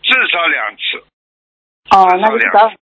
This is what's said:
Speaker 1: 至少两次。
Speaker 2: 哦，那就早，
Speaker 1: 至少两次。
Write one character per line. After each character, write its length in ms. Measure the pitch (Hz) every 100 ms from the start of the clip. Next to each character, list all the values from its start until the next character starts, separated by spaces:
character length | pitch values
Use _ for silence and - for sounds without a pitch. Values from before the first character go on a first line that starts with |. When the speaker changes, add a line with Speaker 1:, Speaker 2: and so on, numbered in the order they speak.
Speaker 1:
至 120 | - 262 220
少 180 | 233 220
两 300 | 143 107 101
次。 220 | - - _ _ _ _ _ _ _ _ -
Speaker 2:
哦， 160 | 196 185 180
那 80 | 214
就 80 | 226
早， 0 |
Speaker 1:
至 120 | 214
少 60 | 190
两 100 | 220
次。 60 | -